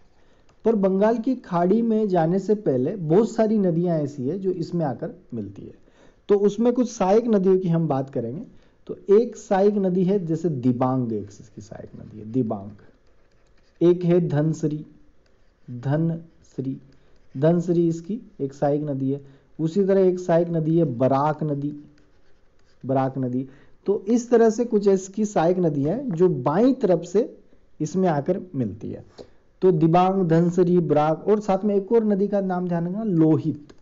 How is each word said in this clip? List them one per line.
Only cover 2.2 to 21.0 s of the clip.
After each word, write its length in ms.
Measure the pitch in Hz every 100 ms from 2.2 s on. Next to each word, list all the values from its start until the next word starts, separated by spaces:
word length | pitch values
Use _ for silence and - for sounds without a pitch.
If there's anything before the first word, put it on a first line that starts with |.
| 160 185
से 160 | 185 208
पहले 400 | 170 131 135 208
बहुत 360 | 156 175 233
सारी 260 | - 220 220
नदियाँ 420 | 185 165 175 160
ऐसी 280 | 143 - 127
है 120 | 196
जो 120 | 190
इसमें 340 | 175 160 175 151
आकर 280 | 117 175 - -
मिलती 280 | 117 98 -
है। 240 | - - _ _ - _ -
तो 60 | 202
उसमें 380 | 202 202 240
कुछ 180 | 240 240
सहायक 360 | - 185 214 240
नदियों 320 | 208 185 185
की 100 | 185
हम 180 | 165 160
बात 220 | 135 135
करेंगे। 340 | 131 113 147 262 - _ _ -
तो 100 | - -
एक 260 | 202 233 -
सहायक 380 | - 190 208
नदी 300 | 208 185 180
है 220 | 180 202 165
जैसे 240 | 160 175
दिबांग, 640 | 139 123 120 127 131 120
एक 140 | 110 -
इसकी 320 | - - -
सहायक 280 | - - - -
नदी 240 | 110 107
है 120 | 110
दिबांग। 380 | 127 110 104 101 - - _ _ _ _ _ _ _ _ _
एक 220 | 170 180
है 240 | 175 175 160
धनसरी, 580 | 143 156 156 151 151 - - - _ _ _ _ _ -
धनसरी, 1120 | 120 127 151 165 165 - _ _ - 135 139 - - _ - - 135
धनसरी 500 | 156 175 170 170 170
इसकी 340 | 165 - 233 - -
एक 120 | 139
सहायक 300 | - 147 147
नदी 280 | 151 135 135
है। 100 | 139 - - _ -
उसी 260 | 160 202 190
तरह 160 | 196
एक 180 | 185 180
सहायक 300 | - 170 175
नदी 280 | 165 156 165
है 80 | 151
बराक 460 | 117